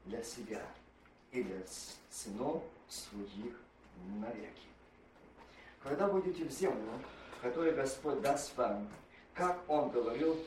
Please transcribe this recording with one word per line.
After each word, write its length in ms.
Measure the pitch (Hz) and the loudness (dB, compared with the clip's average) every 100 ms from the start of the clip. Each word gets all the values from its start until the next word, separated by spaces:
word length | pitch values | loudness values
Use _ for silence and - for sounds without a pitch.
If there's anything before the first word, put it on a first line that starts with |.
для 180 | 92 113 | -8 -6
себя 380 | - - 107 107 - - - - - - - | -6 -8 -6 -6 -8 -14 -20 -20 -20 -20 -6
и 100 | 123 | -4
для 240 | 101 95 95 | -2 -4 -8
с-, 300 | - - - - | -10 -12 -14 -14
сынов 520 | - - 101 151 160 - - - | -12 -8 -2 0 0 -4 -12 -14
своих 680 | - - 104 101 104 117 120 - - - 90 92 104 | -12 -10 -8 -8 -6 -8 -10 -16 -20 -20 -14 -8 -6
навеки». 480 | 113 107 107 - - - - - - - - - - - - - | -4 -6 -10 -14 -20 -20 -20 -20 -20 -20 -20 -20 -20 -20 -20 -12
Когда 240 | 135 147 202 | -2 4 4
войдете 360 | 190 185 160 | 4 2 0
в 80 | 151 | -2
землю, 400 | 135 190 - 110 - - - - - | 0 2 2 -2 -6 -10 -14 -14 -6
которую 340 | 123 156 165 | -2 4 4
Господь 460 | 139 135 - 151 - | 4 2 0 0 2
даст 340 | 139 143 - - | 4 4 2 2
вам, 280 | 117 104 104 - - - - | 2 2 -4 -10 -18 -20 -14
как 300 | - 180 180 - | 2 2 2 4
Он 220 | 151 131 | 4 4
говорил, 480 | 120 120 123 160 160 | 4 2 4 4 4